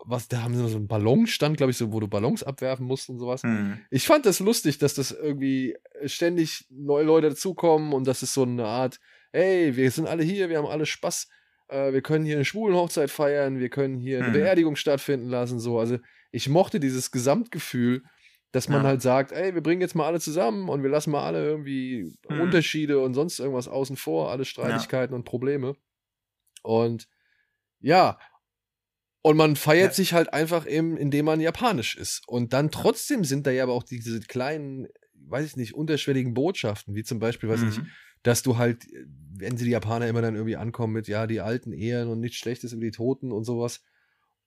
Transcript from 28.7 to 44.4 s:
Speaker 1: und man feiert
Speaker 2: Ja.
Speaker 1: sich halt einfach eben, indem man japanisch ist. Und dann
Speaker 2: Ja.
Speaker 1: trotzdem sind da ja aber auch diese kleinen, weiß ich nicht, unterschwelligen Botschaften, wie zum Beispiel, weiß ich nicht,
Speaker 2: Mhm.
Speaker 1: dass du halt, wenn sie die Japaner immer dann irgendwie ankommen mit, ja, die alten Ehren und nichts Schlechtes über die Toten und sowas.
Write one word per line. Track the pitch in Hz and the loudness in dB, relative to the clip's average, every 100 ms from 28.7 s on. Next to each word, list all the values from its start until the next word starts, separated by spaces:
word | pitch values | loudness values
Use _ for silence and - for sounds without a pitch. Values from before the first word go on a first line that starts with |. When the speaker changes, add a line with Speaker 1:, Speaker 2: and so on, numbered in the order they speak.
| _ _ _ _ _ | _ _ _ _ _
Speaker 1:
und | 156 156 | 4 6
man | 156 143 | 6 4
feiert | 147 160 190 | 4 6 6
Speaker 2:
Ja. | |
Speaker 1:
sich | 190 185 | 4 2
halt | 170 160 | 2 2
einfach | 143 160 170 156 | 0 0 0 0
eben, | 151 165 160 | 0 0 0
indem | 143 147 151 | 0 2 2
man | 156 | 2
japanisch | 160 - 240 165 104 - | 0 0 0 0 -2 -6
ist. | 98 - - | -8 -8 -6
Und | 120 120 | -4 0
dann | 131 151 | 0 0
Speaker 2:
Ja. | |
Speaker 1:
trotzdem | - 202 - - 277 | 0 0 0 -2 -2
sind | 147 139 139 | 0 0 0
da | |
ja | 127 | 0
aber | 127 | 0
auch | 123 | -2
diese | - 123 113 113 | -4 -10 -6 -8
kleinen, | - 123 131 156 139 135 113 _ _ _ | -6 -6 -4 -6 -8 -10 -14 _ _ _
weiß | - 131 156 | -8 -6 -6
ich | 131 | -6
nicht, | 110 | -8
unterschwelligen | 135 156 147 - 135 127 | -4 -2 0 0 0 0
Botschaften, | 117 160 190 113 104 - 101 | 0 -2 -2 -4 -4 -8 -8
wie | |
zum | 110 117 | -6 -2
Beispiel, | 113 117 110 | -2 -2 -2
weiß | 117 | 0
ich | 113 | 0
nicht, | 110 | -2
Speaker 2:
Mhm. | 160 - - _ | -8 -14 -20 _
Speaker 1:
dass | 117 117 | 2 2
du | 131 117 | 2 2
halt, | 120 120 - - 67 67 76 98 | 2 0 -8 -20 -20 -20 -18 -10
wenn | 95 120 | -6 -2
sie | 120 | 0
die | |
Japaner | 117 104 117 120 | 0 0 -2 0
immer | 117 | 0
dann | 113 107 | 0 -2
irgendwie | 110 - | -4 -4
ankommen | 113 117 110 | -6 -4 -4
mit, | 110 104 | -4 -4
ja, | 104 113 | -4 -2
die | 110 | -4
alten | 101 123 120 | -4 -6 -6
Ehren | 76 110 120 117 | -6 -4 -2 -4
und | 113 | -6
nichts | 117 - | -8 -8
Schlechtes | - 120 123 | -8 -8 -10
über | 113 | -8
die | 113 | -8
Toten | 101 117 131 131 | -4 -4 -4 -6
und | 107 113 | -6 -4
sowas. | 117 120 - _ _ _ _ _ _ | -4 -4 -6 _ _ _ _ _ _